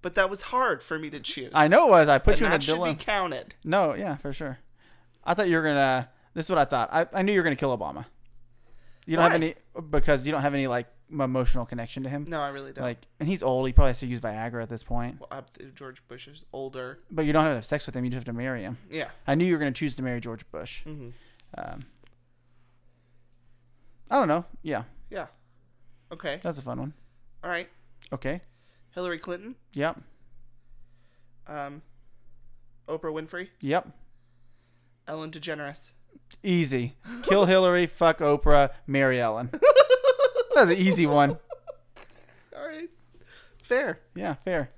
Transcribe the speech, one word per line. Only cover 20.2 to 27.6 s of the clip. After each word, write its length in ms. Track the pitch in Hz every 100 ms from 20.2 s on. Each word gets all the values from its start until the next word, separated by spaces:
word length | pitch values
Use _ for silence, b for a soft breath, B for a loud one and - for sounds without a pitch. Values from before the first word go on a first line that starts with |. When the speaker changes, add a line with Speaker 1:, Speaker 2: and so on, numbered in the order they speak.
Speaker 2:
George 280 | 117 113 -
Bush. 320 | 78 - -
Speaker 1:
Mm-hmm. 240 | 151 151 120 127 b b b -
Speaker 2:
Um, 280 | - - 127 _ - _ _ _ _ _ _ _ _ _ _ _ _ _ _ - _ _ - - -
I 80 | 269
don't 100 | 196
know. 160 | 160 175 -
Yeah. 200 | 165 123 117 - -
Speaker 1:
Yeah. 160 | 196 151 _ _ _ _ _ - - _
Okay. 300 | - 165 151
Speaker 2:
That's 160 | 180 147
a 40 |
fun 160 | 131 123
one. 140 | 135 - - _ - -
Speaker 1:
All 60 | -
right. 180 | 175